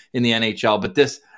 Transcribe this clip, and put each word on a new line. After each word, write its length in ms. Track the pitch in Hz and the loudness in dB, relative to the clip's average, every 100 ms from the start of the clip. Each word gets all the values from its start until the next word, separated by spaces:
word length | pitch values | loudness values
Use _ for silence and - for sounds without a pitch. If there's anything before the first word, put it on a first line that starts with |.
| _ | _
in 80 | 127 | -2
the 120 | 120 | 0
N 100 | 113 | 0
H 200 | 113 101 | -2 -2
L. 140 | 113 107 | 0 0
But 160 | 98 | 0
this, 260 | 113 131 - _ | 0 0 -2 _